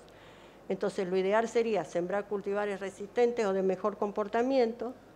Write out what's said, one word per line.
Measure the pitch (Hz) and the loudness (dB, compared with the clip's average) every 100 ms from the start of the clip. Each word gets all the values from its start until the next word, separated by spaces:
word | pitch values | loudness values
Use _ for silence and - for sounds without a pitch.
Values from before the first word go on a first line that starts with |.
| - - - - - - - | -14 -20 -20 -20 -20 -16 -6
Entonces | 190 202 196 180 | -2 -2 -2 0
lo | 190 | 0
ideal | 190 214 226 | 2 2 2
sería | 233 226 196 | 0 2 0
sembrar | 156 170 175 202 202 | 0 -2 -2 -2 -4
cultivares | 202 202 202 208 190 | -6 -4 -2 -2 -4
resistentes | 196 196 202 233 240 240 202 | -8 -10 -6 2 2 4 0
o | |
de | 190 | 2
mejor | 190 180 208 202 | 2 2 -2 -2
comportamiento, | 208 202 202 233 254 269 226 226 226 - - | -4 -2 -2 0 2 4 2 0 -8 -10 -20